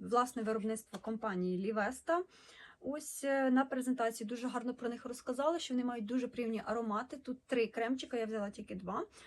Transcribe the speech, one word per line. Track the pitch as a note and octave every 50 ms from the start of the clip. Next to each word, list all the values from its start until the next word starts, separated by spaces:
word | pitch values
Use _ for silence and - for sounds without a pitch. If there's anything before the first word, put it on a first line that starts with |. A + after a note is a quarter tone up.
власне | F#3+ F#3 A#3 A#3+ B3+ B3+ - A#3+ G#3+
виробництво | A3 A3 A3 G3 A3 A3 A3 - - - G3
компанії | - A3 A3+ A3 - G#3+ F#3+ F3+ F3+ F3+ F3+
Лівеста. | F3+ G3 G#3+ A3 G#3+ G3+ A#3 B3+ - - - E4 F4+ F4+ - - - - - - - - - - _
Ось, | - C4 C#4+ D4+ D4 - - - C4+
е, | C#4 C4+ C4+ C4+ C4
на | B3+ C4 C4+
презентації | C4 C4+ C4 B3+ B3+ B3+ - A#3 A3+ A3+ - A3+
дуже | G#3 B3 A#3 B3
гарно | B3 - A#3+ A3+ B3 B3
про | - B3 A#3
них | A#3+ A#3 -
розказали, | B3 B3 - - - B3+ B3+ C#4+ D#4+ E4+ D#4+
що | - - B3+
вони | B3 B3
мають | B3 A#3+ A#3 G#3
дуже | G#3 B3 B3+ B3
приємні | A#3+ - B3 A#3+ A3+ A3+ G#3 -
аромати. | - A3 A#3 A#3 A3 G3+ G#3+ B3+ - D4+
Тут | C4+ - C4 B3+ - _
три | - C4+ A#3+ A3+
кремчика, | G#3+ - A#3+ A3+ A#3 C4 C4 D#4 - -
я | A#3 A3+
взяла | G#3+ A3 G#3+ G3+ G3+
тільки | - - G#3 - G#3
два. | F#3 F#3+ F3+ G3 C#4 A4 - - - -